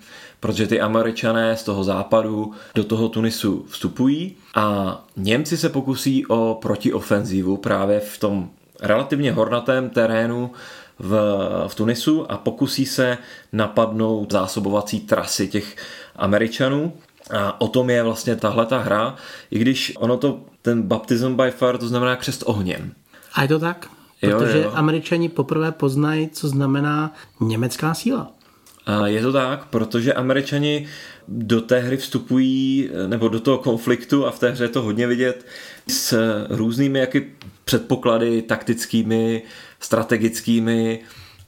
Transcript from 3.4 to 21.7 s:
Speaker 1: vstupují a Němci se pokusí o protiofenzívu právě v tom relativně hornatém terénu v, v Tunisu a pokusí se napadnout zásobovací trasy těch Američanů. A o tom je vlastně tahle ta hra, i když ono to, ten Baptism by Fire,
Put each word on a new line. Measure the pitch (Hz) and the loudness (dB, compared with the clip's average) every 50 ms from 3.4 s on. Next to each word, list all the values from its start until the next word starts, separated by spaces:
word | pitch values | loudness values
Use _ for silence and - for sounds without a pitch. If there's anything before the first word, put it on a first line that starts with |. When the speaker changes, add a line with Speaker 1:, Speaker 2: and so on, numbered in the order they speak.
| - 104 95 - - - | 0 0 0 -2 -4 -10
Speaker 1:
vstupují | - - - 92 - - 127 135 143 156 175 190 - - - - - | -8 -6 -4 -4 0 2 2 2 2 2 -2 -6 -10 -12 -14 -6 -2
a | 113 107 104 104 101 98 92 90 - - - - - | 0 0 0 0 0 -2 -4 -6 -8 -12 -14 -10 -6
Němci | 95 98 113 127 151 147 170 160 | -2 0 0 0 0 -2 -2 -2
se | - 160 | -2 -2
pokusí | 147 139 135 135 131 123 - 139 135 131 131 | -2 -2 -4 -4 -4 -2 -2 0 0 0 0
o | - 113 117 113 113 113 - | 0 0 0 0 0 -2 -2
protiofenzívu | - 107 107 101 - 123 - 101 - - 110 101 101 - 92 98 90 92 98 98 | -2 -4 -2 0 0 0 0 -2 -2 0 0 0 0 0 -2 0 0 0 0 -2
právě | - 110 104 98 98 101 104 104 | 0 0 0 0 2 2 2 0
v | 104 - - - | -2 -4 -6 -4
tom | 110 104 101 98 90 90 - _ _ _ - - | -2 -2 -2 -2 -4 -8 -12 _ _ _ -14 -4
relativně | - 101 104 117 135 135 151 139 147 135 | 0 2 2 2 2 0 -2 0 0 0
hornatém | - 113 110 107 120 120 117 - 131 131 131 120 | 2 2 0 0 0 -2 0 0 0 0 0 -2
terénu | 113 123 113 113 113 110 113 117 117 120 123 123 123 - - - - - - - _ - | 0 0 2 2 2 0 0 0 -2 -4 -4 -6 -8 -12 -18 -20 -20 -20 -20 -20 _ -10
v, | 92 92 104 110 107 104 101 98 95 95 95 90 87 98 | -4 0 2 2 2 2 2 0 0 -2 -2 -2 -4 -4
v | - | -2
Tunisu | - 107 113 123 127 - 156 156 160 156 - | -2 0 0 0 0 2 2 2 2 0 -4
a | - 104 | -6 -4
pokusí | - 123 - - 143 127 - - 135 | -4 -4 -2 0 -2 -2 0 -2 -2
se | 131 - - 131 123 123 120 - - - - - _ | -2 0 0 2 2 0 -2 -6 -14 -20 -20 -12 _
napadnout | - 107 110 104 - 120 113 107 107 110 110 110 113 107 104 101 | -2 -2 0 0 2 2 2 2 2 0 0 2 0 0 0 0
zásobovací | 98 98 92 95 - - 101 95 101 104 104 - - 104 | 0 0 0 0 -2 -2 -2 0 0 0 0 -2 -4 -4
trasy | - - 117 98 85 - - - 127 - | -2 0 0 0 0 0 -2 -2 -2 0
těch | - 107 101 - - - - - - - - - - | -2 -4 -4 -6 -10 -14 -16 -16 -16 -18 -20 -16 -6
Američanů. | - - 98 101 104 113 113 113 - 135 131 139 143 151 170 165 - - _ _ _ - - | -2 0 2 4 4 2 2 0 0 0 0 2 0 -2 -2 -6 -10 -18 _ _ _ -12 -6
A | - 107 101 101 - - | -4 -2 -2 -2 -2 -2
o | 120 110 | -2 2
tom | - 131 127 127 | 2 2 2 4
je | 123 120 117 | 4 2 2
vlastně | 113 110 113 - 127 113 | 0 -2 -2 -2 -2 -2
tahle | 110 - 107 98 113 120 | 0 0 0 2 2 2
ta | 117 131 127 | 2 0 0
hra, | 104 - 98 107 113 127 139 - - - - - - - | 0 0 0 0 0 -2 -4 -8 -14 -18 -18 -18 -10 -4
i | - 107 | 0 2
když | 113 127 135 127 - - - - | 2 2 2 2 -2 -6 -4 -2
ono | - 113 123 123 | 0 2 2 2
to, | 143 143 123 113 - - - _ | 2 0 0 -2 -8 -18 -14 _
ten | - 120 120 117 | 0 0 2 2
Baptism | 107 92 117 110 - - 127 113 123 131 127 | 2 0 0 0 0 0 2 2 2 2 2
by | 123 131 127 | 2 2 2
Fire, | 123 - 131 123 | 2 2 2 2